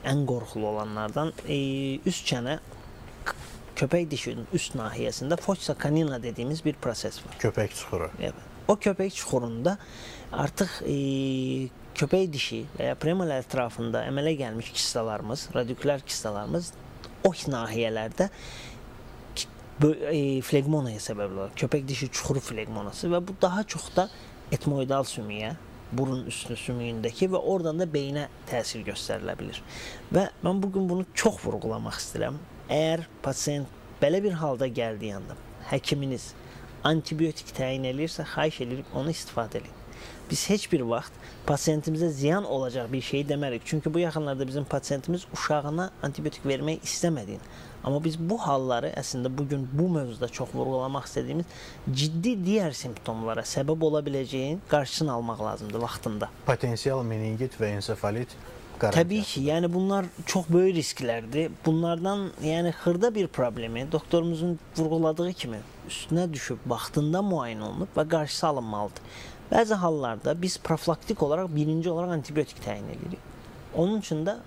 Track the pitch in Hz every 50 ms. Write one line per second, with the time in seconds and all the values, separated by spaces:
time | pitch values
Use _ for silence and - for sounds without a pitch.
0 | - 131 135 147 143 123 123 120 110 - - 110 107 107 107 107 104 107 107 107
1 | 107 107 107 143 156 160 - - - - 147 143 139 135 135 135 139 135 135 -
2 | - 190 180 - - - - 123 120 127 156 - - - - - - - - -
3 | - - - - - - - - - - - - - - - - 151 135 170 175
4 | 170 151 147 127 - 120 117 117 113 - - 175 - - - 131 113 104 104 120
5 | 120 113 - - 123 139 170 170 - - 196 - - - 143 - - 147 151 160
6 | 165 147 135 120 117 120 110 - 120 131 151 160 160 156 139 - - 127 110 -
7 | - 101 - - - - - - - 113 - - 107 98 - - - - - 90
8 | 82 78 - - - - - - - - - - - - 208 208 - 208 190 190
9 | 190 196 - - - - - 127 123 117 113 117 127 175 202 - - - - -
10 | - - - - - - - - 143 143 - - 196 175 - - - 139 143 139
11 | 139 135 135 135 135 135 131 131 131 131 131 131 131 127 - - - - - -
12 | 156 135 - 185 190 175 147 131 - - 120 113 113 147 - - - 131 135 -
13 | - 156 175 190 180 160 139 131 127 - - 131 123 117 - - 117 117 113 117
14 | 117 120 135 139 147 160 160 139 135 113 110 113 117 - - - - - - 123
15 | 110 113 107 107 - 107 123 - - - - 127 123 117 127 - - 143 143 135
16 | - - - - - 110 104 101 104 123 147 170 175 - - - - - - -
17 | - - - - - 190 170 - - 151 135 117 113 110 110 117 113 110 110 110
18 | 110 113 - - 180 196 - - - - - - - - - - - - - -
19 | - - - - - - - - - - - - - - - - 147 151 151 -
20 | 139 143 165 151 143 139 135 131 120 - - 143 135 147 156 151 135 123 107 104
21 | - - 110 101 101 98 95 98 95 98 - - 147 123 - 147 135 131 135 117
22 | 139 127 - - - - 139 139 - - 120 107 107 107 110 107 101 101 - -
23 | - 175 175 175 180 190 196 - - 180 180 202 214 - - 165 - - - 185
24 | 185 202 - - - - - - - - 143 - - 147 143 139 131 131 135 139
25 | 131 - - - 107 104 104 104 107 110 165 - - - - - - - 120 123
26 | 135 135 131 127 123 - - - - - - - - - 123 120 120 117 117 113
27 | 107 - - - 185 185 185 180 - - 190 185 165 160 156 165 185 170 147 147
28 | 139 139 143 147 143 - - - - - - 120 110 - - 117 95 101 98 -
29 | - - 107 98 92 92 92 - 101 101 - - - - - - - - - -
30 | - - - 175 196 - - - - 180 185 196 190 202 190 196 190 180 175 185
31 | 185 - - - - 226 208 - - 113 110 104 - 110 110 110 113 107 - -
32 | - - - 110 110 120 139 151 170 - - - - - 131 147 156 160 165 165
33 | 165 - - - - 139 135 - - 156 147 143 135 - - - - - - -
34 | 143 143 170 196 202 208 180 160 160 147 131 120 135 131 113 123 117 113 110 104
35 | 113 107 98 98 - - - - - - - - - - - 131 - - 151 143
36 | 139 135 131 110 - - - - - - - - - - - - - 156 160 160
37 | 151 - 160 151 165 160 151 - - - - - 131 131 135 131 131 127 131 139
38 | 156 165 - - 151 - - 143 147 160 - - 127 120 127 131 - - - 131
39 | 135 160 160 - - - - 120 113 107 - - - - - - - - - -
40 | - - - - - - 160 - - - 202 202 - - - 147 123 113 117 120
41 | 143 - - - - - - - - - 147 139 - 165 156 151 147 165 156 156
42 | 175 170 147 135 139 147 170 202 202 110 127 135 135 123 117 131 120 113 131 131
43 | 123 - - 139 143 143 143 143 147 135 123 113 - - - 151 - 160 151 170
44 | 175 165 156 160 151 143 139 131 135 131 131 147 139 - - 139 - - - -
45 | - - 170 180 - - - - - - 151 147 139 147 151 165 185 185 - -
46 | - 143 139 - 151 151 - - - 139 135 131 143 156 160 - - - - -
47 | - 170 160 127 104 95 104 95 - - - - - - - - - 127 139 147
48 | 160 165 156 165 165 170 220 226 - - 139 135 131 127 123 117 127 - - -
49 | 131 - - 127 123 131 131 139 143 139 147 139 131 127 139 147 170 185 170 151
50 | 135 120 113 104 123 117 - - 127 - - 127 127 131 131 127 127 131 139 139
51 | - - - 131 127 123 143 165 170 - - - - - - - - - 131 131
52 | 143 156 160 165 175 240 247 196 175 185 208 214 190 151 131 - - 127 110 -
53 | - - 113 113 113 110 113 120 113 - - 139 135 143 160 160 160 156 151 151
54 | 147 147 139 135 131 131 139 131 131 143 160 196 - - 156 147 135 123 - -
55 | 160 147 123 117 117 117 113 107 107 107 104 - 107 104 104 113 117 117 - -
56 | - 117 107 104 104 - - - - - 123 - - 120 117 110 - 139 135 135
57 | 120 113 110 110 110 110 110 110 131 123 - - 113 104 104 101 98 - 110 -
58 | - 101 104 117 123 - - - - - - - - - - - 117 107 - 160
59 | 170 175 208 214 202 - - 143 135 147 156 170 175 175 175 185 185 196 196 196
60 | 185 175 - - 170 - - 190 170 156 165 175 185 190 180 165 135 - - -
61 | 135 120 117 117 113 110 123 151 165 156 - - - 165 160 160 170 170 170 165
62 | 175 190 202 202 196 170 - - 135 156 160 170 175 170 160 - - 175 175 175
63 | 214 247 214 214 185 - - - 127 120 107 120 113 113 117 117 135 156 156 151
64 | - - - 170 165 170 170 156 165 175 170 156 - - - 160 160 156 160 165
65 | 165 156 156 165 175 180 180 - - 123 113 101 - - - - - - - -
66 | - - 160 170 180 170 156 131 - - 131 - - - 120 110 - - - 151
67 | 147 151 165 185 208 202 180 151 123 117 113 107 107 104 92 - 180 - - -
68 | 156 156 165 160 151 143 - - - 160 147 131 117 110 107 104 104 101 - -
69 | - - - - - - - - - - - - 233 214 220 190 180 170 160 147
70 | 131 117 113 104 - - 151 170 175 185 - - - - 165 151 - 175 160 -
71 | - - 220 - 160 139 151 175 190 175 151 151 151 156 156 165 165 180 165 165
72 | 175 180 175 156 123 - 147 151 143 - - - - 107 107 104 101 - - -
73 | - 170 180 - - - - - - - - - - - - 156 170 196 220 220
74 | 196 - 165 151 160 190 220 240 -